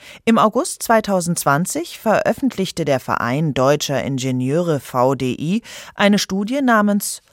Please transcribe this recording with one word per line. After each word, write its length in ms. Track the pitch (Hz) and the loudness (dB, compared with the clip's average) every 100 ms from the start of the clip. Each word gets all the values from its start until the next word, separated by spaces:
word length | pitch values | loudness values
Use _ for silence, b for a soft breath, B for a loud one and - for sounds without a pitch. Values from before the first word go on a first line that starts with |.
| B B | B B
Im 120 | - 226 | 0 2
August 460 | 208 240 359 - | 2 0 -4 -6
zweitausendzwanzig 1120 | - 226 208 190 170 170 147 143 185 294 349 - | 0 0 2 -2 0 -2 0 0 0 -4 -8 -4
veröffentlichte 880 | 220 190 - 226 262 - 185 - | 0 2 2 0 -2 -2 -6 -2
der 140 | 156 131 | 0 0
Verein 560 | - - 117 135 160 | 0 -2 0 0 0
Deutscher 480 | 131 131 147 - 135 | 2 2 2 0 -4
Ingenieure 760 | - 135 131 127 127 160 170 143 | -2 -4 -2 -2 0 0 0 -2
V 360 | - 127 131 | -2 2 2
D 160 | 131 127 - | 2 -2 -2
I 240 | 151 226 B B B | -2 -4 B B B
eine 240 | - 202 208 | 0 2 2
Studie 420 | - 196 208 277 | 0 -4 -2 0
namens 600 | 254 220 208 202 - - _ | 2 4 4 0 -2 -10 _